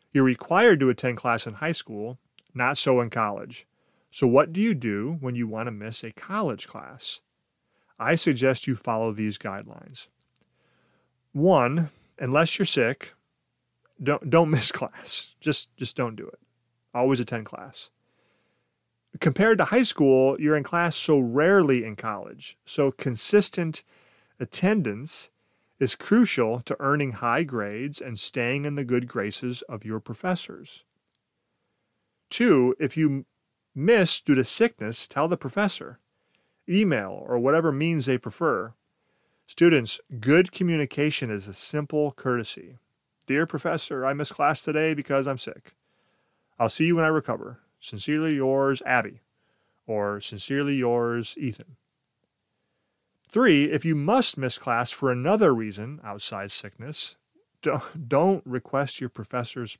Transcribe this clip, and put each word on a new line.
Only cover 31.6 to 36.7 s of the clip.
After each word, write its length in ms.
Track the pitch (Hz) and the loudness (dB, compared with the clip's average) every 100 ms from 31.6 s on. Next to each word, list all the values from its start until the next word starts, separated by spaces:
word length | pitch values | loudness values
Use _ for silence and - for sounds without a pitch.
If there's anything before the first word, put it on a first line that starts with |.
| _ _ _ _ _ _ _ | _ _ _ _ _ _ _
Two, 460 | - 240 147 123 - | 0 4 6 4 2
if 180 | 143 160 | -2 0
you 280 | 156 139 - _ _ _ _ | 0 -2 -8 _ _ _ _
miss 460 | 135 165 226 175 - | -4 2 4 4 0
due 160 | - 131 | 2 2
to 80 | |
sickness, 640 | 120 - 233 - 107 117 - | 2 0 0 0 -8 -6 -6
tell 200 | 139 165 | -2 -2
the 100 | 175 | -2
professor, 640 | 135 196 202 - - 139 _ _ _ _ _ _ | -4 -2 -2 -4 -12 -18 _ _ _ _ _ _
email, 560 | - | -2